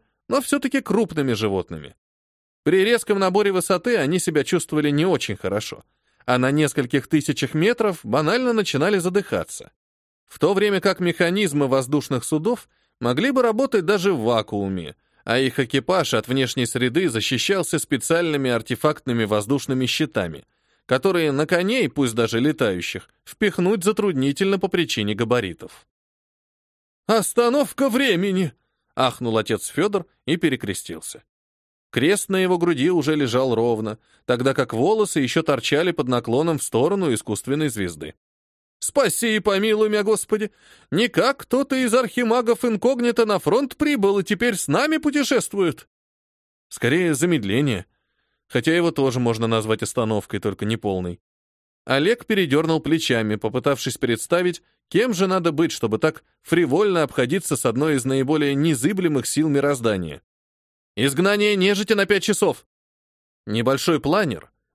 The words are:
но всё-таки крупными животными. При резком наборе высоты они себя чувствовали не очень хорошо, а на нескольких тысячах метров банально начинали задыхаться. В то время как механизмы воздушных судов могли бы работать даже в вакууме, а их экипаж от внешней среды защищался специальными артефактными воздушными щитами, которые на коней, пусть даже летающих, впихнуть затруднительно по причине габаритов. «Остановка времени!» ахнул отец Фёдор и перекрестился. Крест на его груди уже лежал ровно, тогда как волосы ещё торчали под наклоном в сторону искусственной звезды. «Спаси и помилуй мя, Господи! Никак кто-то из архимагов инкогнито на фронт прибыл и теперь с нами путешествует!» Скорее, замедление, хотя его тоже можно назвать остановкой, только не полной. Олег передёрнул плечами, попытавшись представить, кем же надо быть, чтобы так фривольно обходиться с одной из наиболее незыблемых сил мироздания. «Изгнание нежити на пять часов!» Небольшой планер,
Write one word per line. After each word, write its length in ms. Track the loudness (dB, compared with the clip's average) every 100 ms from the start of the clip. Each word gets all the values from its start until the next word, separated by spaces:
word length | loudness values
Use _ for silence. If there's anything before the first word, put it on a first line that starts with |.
| _ _ -4
но 120 | -2
всё-таки 400 | 0 -2 0 -2
крупными 520 | 0 0 0 -2 -2
животными. 600 | 0 0 -2 -4 -10 -14 -20 _ _ _ _ _ _
При 220 | 2 2
резком 340 | 4 2 0 0
наборе 340 | 2 2 2
высоты 440 | 0 0 0 2 0
они 220 | 2 0
себя 240 | 0 0
чувствовали 460 | 0 -2 0 0 2
не 140 | 2
очень 320 | 2 0 -2 -6
хорошо, 480 | -2 -4 -4 -14 -20 _ _ _
а 140 | -2 0
на 120 | 2
нескольких 580 | 2 0 0 -2 -2 0
тысячах 460 | -2 0 -4 -2
метров 460 | 0 0 2 -2 -2
банально 500 | -2 0 2 0 0
начинали 460 | 0 0 0 0 0
задыхаться. 760 | 0 -2 -2 -4 -6 -12 -18 _ _ _ _ _ _
В 120 | -2
то 160 | 0
время 260 | 2 2 2
как 200 | 0 0
механизмы 680 | -2 0 0 2 0 0 2
воздушных 560 | 0 0 -2 -2 -6
судов 440 | -2 -2 -2 -4 -8 _ _ -6
могли 300 | -2 0 0
бы 120 | 2
работать 420 | 2 2 0 0
даже 280 | 2 2 2
в 80 | 0
вакууме, 760 | 2 0 0 -4 -4 -4 -8 -16 _ _
а 140 | -2 0
их 200 | 0 0
экипаж 560 | -2 -2 0 0 2
от 140 | -2 0
внешней 380 | -2 -2 -2 -2
среды 420 | 0 0 0 0
защищался 680 | 0 -2 -2 0 0 0 -4
специальными 720 | -2 -4 0 0 0 0 0
артефактными 760 | -2 -2 0 0 0 -2 0
воздушными 640 | 2 0 0 -2 -2 -2 -2
щитами, 600 | -2 -2 -2 -4 -8 -20 _ _ _ -2
которые 460 | 0 2 2 2
на 140 | 0 0
коней, 420 | 2 2 0 0
пусть 260 | 0 0
даже 260 | 0 0 2
летающих, 680 | 0 2 0 -2 -6 -10 -12 _
впихнуть 600 | -14 -2 -2 0 0 2
затруднительно 720 | 0 0 0 0 0 0 0 0
по 100 | -2
причине 460 | -2 -2 -2 -2
габаритов. 720 | -2 0 0 -2 -10 -18 -20 _ _ _ _ _ _ _ _ _ _ _ _ 0
«Остановка 840 | 0 2 2 2 2 0 0 0
времени!» 640 | 2 2 2 0 0 -2 -6 _ _ _
ахнул 420 | -2 -2 -2 -2 0
отец 280 | 0 -4 -4
Фёдор 380 | -2 0 -2 -6 _ -4
и 100 | 0
перекрестился. 840 | 0 -2 -6 -8 -8 -12 -14 -16 _ _ _ _ _ _ _
Крест 380 | -2 0 0 -2
на 80 | 0
его 220 | 2 2
груди 320 | 0 2 2
уже 240 | 2 0
лежал 400 | 0 0 0 0
ровно, 440 | 0 0 0 -4 -8 _ _
тогда 280 | -2 0 0
как 180 | 0 -2
волосы 480 | 0 2 2 0 0
ещё 220 | 0 0
торчали 500 | 0 0 0 0 0
под 160 | -2 -2
наклоном 500 | -2 0 0 0 -2
в 40 |
сторону 500 | -2 0 2 2 0
искусственной 540 | 0 -2 -6 -2 -2 -2
звезды. 460 | -4 -6 -6 -14 -16 _ _ _ _ _ -10
«Спаси 560 | -2 0 0 0 0 0
и 40 |
помилуй 480 | 2 2 2 2 2
мя, 140 | 2
Господи! 480 | 0 0 0 -2 -4 _ _ -20 -4
Никак 480 | 0 2 2 2 0
кто-то 380 | -2 -2 0 0
из 180 | 2
архимагов 720 | 2 0 -2 0 2 2 0
инкогнито 600 | 0 0 0 0 0 0 2
на 120 | 0
фронт 380 | 2 0 0 -2
прибыл 420 | 0 2 2 2
и 60 |
теперь 320 | 0 0 0 -2
с 120 | -2
нами 300 | 0 0 0
путешествует!» 880 | 0 -2 0 0 -2 -2 -2 -2 -14 _ _ _ _ _ _ _ -20
Скорее, 460 | -4 0 0 0
замедление, 720 | 0 0 0 0 0 0 -2 -6 _ _ _ _ _ _
хотя 260 | -2 2
его 160 | 2 2
тоже 300 | 2 0 2
можно 260 | 0 0 0
назвать 360 | 0 0 -2
остановкой, 580 | -2 -2 0 -2 -2 -4
только 240 | -4 -4
не 120 | -4 -2
полной. 440 | -2 -4 -4 -10 _ _ _ _ _ _ -2
Олег 400 | 0 2 0 0
передёрнул 540 | 0 2 2 2 0
плечами, 560 | 0 0 0 0 0 -2
попытавшись 600 | -2 -2 -2 -2 -4 -4
представить, 640 | -2 -2 0 0 0 -4 _ _ _
кем 240 | 0 0
же 140 | 0 0
надо 260 | 0 0
быть, 200 | 0 -2
чтобы 260 | 0 -2 0
так 260 | -2 -2 _ _
фривольно 600 | -2 0 2 2 2 0
обходиться 540 | 0 0 0 -2 -2 -2
с 100 | 0
одной 300 | 0 0 0
из 80 |
наиболее 500 | 0 0 0 0 0
незыблемых 720 | 2 2 2 0 0 0 0 -2
сил 220 | 0 2
мироздания. 720 | 2 0 0 0 -2 -6 -12 _ _ _ _ _ _ _ -2
«Изгнание 600 | -2 2 0 2 2 2
нежити 360 | 2 0 0
на 140 | 0 2
пять 160 | 0
часов!» 440 | 0 0 0 -2 _ _ _ _ _ _ _ _ -6
Небольшой 540 | -2 0 0 2 0
планер, 500 | 0 0 0 -4 -10 _ _